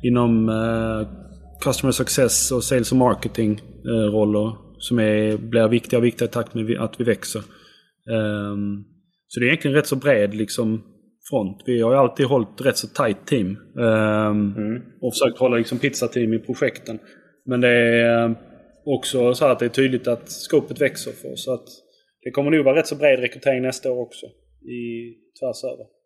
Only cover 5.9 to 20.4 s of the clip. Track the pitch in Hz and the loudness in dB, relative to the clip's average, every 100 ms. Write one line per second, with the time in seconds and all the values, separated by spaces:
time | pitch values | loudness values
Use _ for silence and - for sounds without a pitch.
5.9 | 123 120 - 117 123 110 120 110 120 113 | 2 2 0 -4 -4 -6 -6 -4 -4 -4
6.9 | - 117 101 - 107 - - - _ _ | -2 -2 -2 -4 -12 -12 -20 -20 _ _
7.9 | _ - 113 107 104 104 101 101 101 101 | _ -6 -2 -2 -4 -6 -6 -6 -8 -14
8.9 | _ _ _ _ - 123 160 147 143 143 | _ _ _ _ -2 0 2 2 0 0
9.9 | 131 135 120 104 107 107 - 113 110 - | -2 2 2 2 -2 -4 -2 -2 -2 -6
10.9 | _ _ _ - 135 98 101 - 120 113 | _ _ _ -4 -4 -4 -6 -4 0 2
11.9 | 135 127 - 131 135 107 - 131 - - | 4 2 2 2 2 0 -2 -2 -2 -6
12.9 | - 123 98 - 139 92 104 - - 117 | -2 -2 -2 -2 0 0 -6 -12 -2 2
13.9 | 110 107 107 107 107 101 104 107 123 - | 4 2 2 2 2 0 -2 -6 -6 -10
14.9 | - 127 - 131 - 127 120 113 123 135 | -8 -6 0 0 2 2 2 0 -2 -2
15.9 | 131 120 123 113 110 110 120 131 - - | -2 -4 0 0 -2 -4 -2 -2 -4 -14
16.9 | 110 - - _ _ - 123 123 120 117 | -14 -16 -20 _ _ -4 2 4 6 4
17.9 | 117 117 117 117 113 - - _ _ - | 4 4 4 2 -2 -10 -20 _ _ -4
18.9 | 135 - 131 120 127 147 120 120 - 135 | -4 -2 0 2 4 2 2 0 2 2
19.9 | 127 123 117 - - | 0 -2 -4 -6 -16